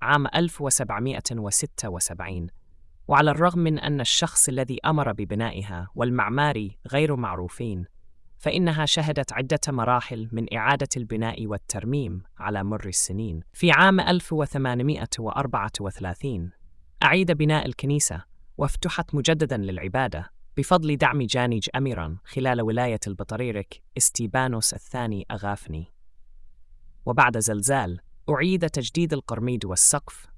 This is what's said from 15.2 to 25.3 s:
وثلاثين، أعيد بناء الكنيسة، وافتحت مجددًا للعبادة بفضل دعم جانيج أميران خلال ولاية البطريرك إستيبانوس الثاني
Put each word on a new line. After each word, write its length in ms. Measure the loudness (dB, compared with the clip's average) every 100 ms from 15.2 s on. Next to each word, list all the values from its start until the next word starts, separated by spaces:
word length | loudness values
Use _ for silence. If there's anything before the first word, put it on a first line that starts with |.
| -4 -2 -2 -2 -4 -4
وثلاثين، 720 | -6 -4 -6 -4 -4 -4 -6 -10 -20 -20 -20 0
أعيد 280 | 4 6 4
بناء 340 | 4 4 4 0
الكنيسة، 580 | -2 0 2 0 -2 -12 -20 -12 -2
وافتحت 580 | 0 0 -2 -2 -2 0
مجددًا 420 | 2 2 2 0
للعبادة 720 | -2 -4 -2 0 0 -4 -10 -14 -8 -4
بفضل 400 | 2 4 4 2
دعم 240 | 2 2
جانيج 480 | 0 2 2 0 -2 -2
أميران 420 | -2 -2 -6 -8 -8
خلال 360 | -2 0 2
ولاية 380 | 0 0 0 -2 -4
البطريرك 720 | -6 -6 -4 -4 -4 -6 -12 -10 -2
إستيبانوس 760 | 0 0 0 0 0 0 -2
الثاني 520 | -4 -6 -6 -4 -4 -6